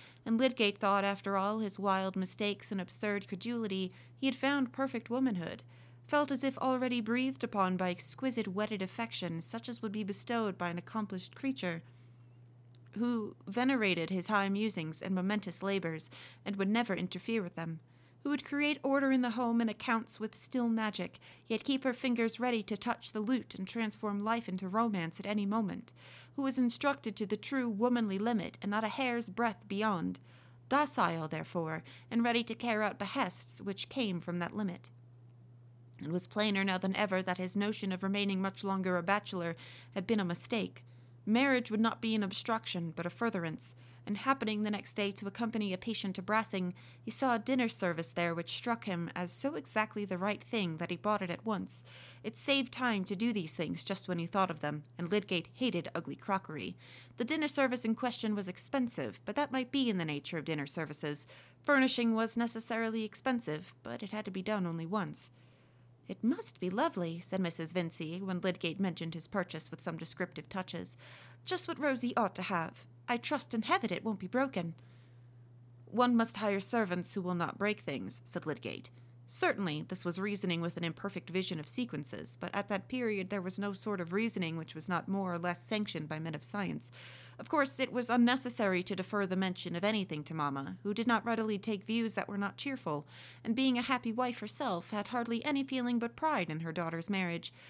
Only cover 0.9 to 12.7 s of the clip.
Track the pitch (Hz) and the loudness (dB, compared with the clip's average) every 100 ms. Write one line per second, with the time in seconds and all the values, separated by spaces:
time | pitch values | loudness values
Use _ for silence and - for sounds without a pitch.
0.9 | 202 196 202 - 196 196 220 214 190 196 | 4 4 0 0 2 2 2 -2 0 2
1.9 | 190 190 190 185 - 208 202 - 196 180 | 2 2 0 -2 0 0 -2 -4 -4 -4
2.9 | - 208 202 196 180 226 240 220 190 185 | -2 -2 -2 -2 -6 -4 -2 0 0 -2
3.9 | - - - 269 262 269 285 254 - 269 | -6 -18 -4 -2 2 2 2 2 0 -2
4.9 | 240 - 233 262 190 165 - - - - | -2 -2 0 2 2 -2 -6 -12 -20 -20
5.9 | - - 294 294 269 277 269 254 254 254 | -20 0 2 4 2 0 2 2 2 2
6.9 | 240 214 240 262 262 233 208 185 185 185 | 2 2 2 2 0 -2 2 2 4 2
7.9 | 180 - - 262 247 208 185 214 214 190 | 0 -4 -2 0 0 0 0 0 0 -4
8.9 | - 226 - 180 165 165 226 233 226 220 | -4 -4 -2 -2 -4 -4 -6 -6 -6 -4
9.9 | 208 202 202 - 233 220 185 175 170 - | -2 -2 -4 -2 0 0 0 -2 -4 -4
10.9 | 220 208 185 - - 269 269 180 165 - | -4 -4 -4 -8 -4 -2 0 -2 -4 -6
11.9 | - - - - - - - - | -18 -20 -20 -20 -20 -20 -20 -20